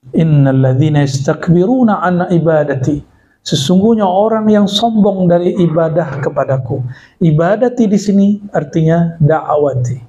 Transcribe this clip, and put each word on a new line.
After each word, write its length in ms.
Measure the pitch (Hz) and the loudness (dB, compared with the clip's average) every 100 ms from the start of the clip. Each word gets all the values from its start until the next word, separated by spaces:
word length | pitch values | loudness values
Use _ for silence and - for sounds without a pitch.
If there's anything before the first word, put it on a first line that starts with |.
| - | -4
Innal 480 | - 160 147 135 131 | -2 2 2 4 2
ladzina 480 | 131 131 156 147 143 | 2 2 2 2 0
yastakbiruna 960 | 139 - 151 - 170 190 262 233 185 | -2 -4 -4 0 0 2 2 0 0
an 240 | 170 180 185 | 0 -2 0
ibadati." 800 | 170 156 156 143 135 127 147 - _ _ _ - | 0 2 0 0 -2 -2 -4 -8 _ _ _ -6
Sesungguhnya 560 | 147 139 185 214 220 | -4 0 2 2 2
orang 480 | 196 190 220 220 214 | 0 0 0 0 2
yang 160 | 208 196 | 2 2
sombong 640 | 208 233 220 202 190 180 | 0 0 2 0 2 2
dari 240 | 175 175 | 2 0
ibadah 640 | 202 170 156 160 156 165 135 | 0 0 0 0 -2 -4 -6
kepadaku. 640 | 147 143 135 131 117 120 123 - - _ | -4 -4 -2 -4 -4 -6 -8 -12 -20 _
Ibadati 640 | 170 151 170 214 247 247 220 | 0 2 0 0 0 0 0
di 80 | |
sini 340 | 196 - 196 202 202 - | 0 0 2 2 0 -4
artinya 640 | 175 151 170 160 170 170 165 | -6 -4 0 2 2 0 0
da'wati. 800 | 147 156 - 151 143 127 123 123 | 0 0 0 0 0 -2 -4 -8